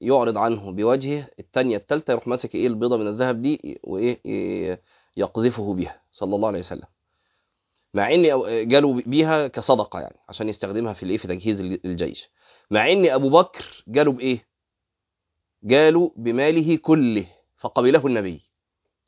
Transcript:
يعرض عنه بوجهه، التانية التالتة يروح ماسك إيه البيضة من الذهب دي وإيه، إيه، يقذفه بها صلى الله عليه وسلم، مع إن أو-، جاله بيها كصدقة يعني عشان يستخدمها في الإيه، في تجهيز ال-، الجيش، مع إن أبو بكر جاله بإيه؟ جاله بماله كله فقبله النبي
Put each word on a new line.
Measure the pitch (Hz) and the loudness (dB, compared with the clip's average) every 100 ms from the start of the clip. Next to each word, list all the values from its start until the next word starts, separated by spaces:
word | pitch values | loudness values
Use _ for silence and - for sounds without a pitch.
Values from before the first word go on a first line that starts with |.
يعرض | 117 135 117 104 | 0 2 2 0
عنه | 113 113 98 | -2 -2 -6
بوجهه، | 92 110 135 135 147 131 - | -2 0 0 -2 -8 -10 -18
التانية | - 131 131 104 | -8 -2 -2 -2
التالتة | - 151 156 | -4 -4 -2
يروح | 117 120 | -4 -4
ماسك | 123 117 - | -6 -6 -2
إيه | 123 | -2
البيضة | 110 120 120 | 0 -2 -2
من | 107 | -2
الذهب | 107 127 117 | -2 -2 -2
دي | 135 151 73 - | -4 -4 -8 -14
وإيه، | - 95 120 - - | -10 -4 -4 -4 -6
إيه، | 104 92 95 87 90 _ _ _ - | -6 -6 -6 -6 -8 _ _ _ -6
يقذفه | 95 113 120 113 101 | -4 0 -2 -2 -4
بها | 92 85 - _ | -4 -6 -10 _
صلى | - 95 101 | -10 -4 -2
الله | 107 | -2
عليه | 95 | -4
وسلم، | 90 90 - _ _ _ _ _ _ _ _ _ _ | -8 -14 -16 _ _ _ _ _ _ _ _ _ _
مع | 101 107 | -2 2
إن | 170 160 | 4 4
أو-، | 135 104 | 2 0
جاله | 113 113 139 143 | -2 4 4 4
بيها | 123 120 143 156 156 139 | 0 0 0 2 2 -2
كصدقة | 120 113 123 101 90 | -2 2 2 0 -8
يعني | 69 - - | -12 -14 -16
عشان | 104 110 | -8 -6
يستخدمها | 101 98 107 113 | -6 -6 -4 -6
في | 98 | -6
الإيه، | 92 107 | -4 -4
في | 90 | -4
تجهيز | 90 110 101 | -6 -4 -4
ال-، | 92 92 92 | -4 -6 -6
الجيش، | 87 82 - - _ _ _ - | -6 -6 -8 -18 _ _ _ -2
مع | 104 127 | 2 4
إن | 196 170 | 4 4
أبو | 131 139 | 4 4
بكر | 160 185 - - - - | 4 4 -2 -20 -20 -4
جاله | 127 147 | 0 2
بإيه؟ | 123 131 120 - _ _ _ _ _ _ _ _ _ _ _ | 0 -2 -4 -8 _ _ _ _ _ _ _ _ _ _ _
جاله | 104 135 156 170 175 - | 2 6 6 6 2 -2
بماله | 117 120 147 165 156 156 | -4 0 2 2 2 0
كله | - 156 123 107 87 _ _ _ | 2 4 4 0 -4 _ _ _
فقبله | - - 123 151 135 | -6 2 4 4 2
النبي | 113 95 78 _ _ _ _ _ _ | -2 -4 -8 _ _ _ _ _ _